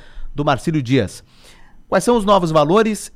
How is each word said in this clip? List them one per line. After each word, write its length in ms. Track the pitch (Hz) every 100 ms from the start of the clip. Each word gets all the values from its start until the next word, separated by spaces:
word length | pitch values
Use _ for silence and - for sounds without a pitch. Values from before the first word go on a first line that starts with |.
| - - -
do 120 | - 147
Marcílio 360 | 135 - 156
Dias. 400 | 120 131 92 - - _ - - - - -
Quais 120 | 190
são 140 | - 240
os 80 |
novos 260 | 196 196 170
valores 600 | 156 147 202 220 208 -